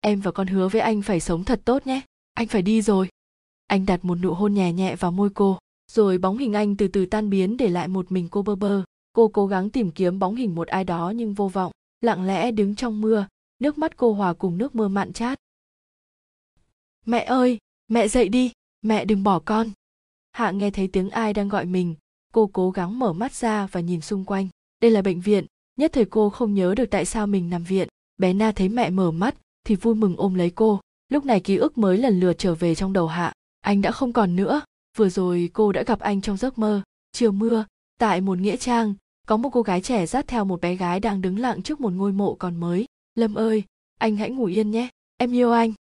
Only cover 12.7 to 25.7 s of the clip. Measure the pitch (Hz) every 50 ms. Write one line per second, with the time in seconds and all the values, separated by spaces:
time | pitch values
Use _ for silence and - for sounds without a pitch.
12.7 | 208 - 254 240 220 208 214 220 226 214 196 202 _ _ _ _ _ _ 240 294
13.7 | 302 302 311 320 - _ 254 233 214 202 202 180 170 - - 190 170 175 233 285
14.7 | - 226 214 202 190 202 190 180 185 - 233 240 269 - _ _ _ _ _ _
15.7 | _ _ _ _ _ _ _ _ _ _ _ _ _ _ _ _ _ _ _ _
16.7 | _ _ _ _ _ _ _ 214 233 233 - - 240 262 254 247 247 214 _ _
17.7 | _ _ _ _ 220 240 214 214 - 254 233 185 208 254 254 240 - _ _ _
18.7 | _ _ - 214 220 208 131 190 214 196 196 214 190 165 - - 214 214 226 226
19.7 | 196 _ _ _ _ _ _ _ _ _ _ _ _ - 233 202 175 196 202 202
20.7 | 196 - 190 190 - 196 185 202 - 226 226 214 208 214 202 202 202 196 127 175
21.7 | 180 185 180 175 165 - _ _ _ _ _ _ _ 226 220 196 - - 185 185
22.7 | 185 - 180 170 214 247 262 214 156 170 220 262 - - - 226 214 208 196 190
23.7 | - 185 170 170 180 165 156 - 214 196 190 - 202 190 196 190 - _ _ _
24.7 | _ _ - 233 226 202 190 196 180 175 180 208 208 196 156 - _ _ _ _